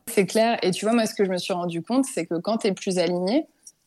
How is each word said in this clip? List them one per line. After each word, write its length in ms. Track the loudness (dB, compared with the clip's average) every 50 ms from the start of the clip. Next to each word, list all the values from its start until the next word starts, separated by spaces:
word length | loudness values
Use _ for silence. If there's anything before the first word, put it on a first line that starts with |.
| _ -2
C'est 180 | 0 2 2
clair. 320 | 2 2 2 2 2 2 2
Et 100 | 0 0
tu 140 | 0 0 0
vois, 80 | 2 2
moi, 120 | 2 2
ce 80 | 0 0
que 120 | 0 0
je 40 | 0
me 80 | 0 -2
suis 160 | -2 -4 -4
rendu 280 | -2 -2 -4 -4 -6
compte, 240 | -4 0 0 0 0
c'est 200 | 0 -2 -6 -4
que 100 | -4 -4
quand 220 | -4 -2 -2 -2 0
t'es 140 | 0 0 -2
plus 240 | -2 -2 -2 0 0
aligné, 500 | 2 2 0 0 0 0 0 0 0 -2 _ _ _ -20 -20 _ _